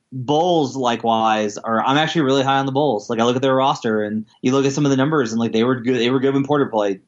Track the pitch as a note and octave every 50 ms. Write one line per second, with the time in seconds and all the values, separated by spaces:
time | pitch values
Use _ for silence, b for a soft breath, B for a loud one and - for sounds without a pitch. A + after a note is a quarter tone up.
0 | _ - C3 C3 A#2+ D3 D3 D#3 F3 F3+ E3+ D#3+ C#3 B2 B2 C3+ B2 A#2+ A#2 A2+
1 | A#2 A#2 A2+ A2+ A2+ A2 A2 G#2+ G#2+ G#2 G#2 - - A2+ A2+ A2 - C3 C#3 D3+
2 | D#3+ D#3 - E3+ C#3 C3 C3+ C#3 C3 C3+ C3+ C3+ C#3 C3+ C3 C#3+ D3+ C#3 A2 G2+
3 | - - A#2 A2 A#2 B2 B2 B2 C3+ C3+ C3 C3 C3+ C#3 C#3 - - A2+ A2 G#2+
4 | G#2+ G#2+ G#2+ A2 G#2+ b b b b B2+ C3+ C#3 C3+ C#3 C3+ D3+ D3 C#3 C#3 C3
5 | C3+ D#3 D#3+ C#3+ B2 A2 A2+ A#2 A#2 G#2+ A2+ A2 A#2 B2+ C3 A#2+ A2+ B2+ B2+ A#2
6 | A#2 A#2+ C3 C3 C3 C3+ C3+ C#3 C3+ C#3+ D3 C#3+ C3 - A2+ G#2+ G2+ G2+ F#2+ F#2+
7 | _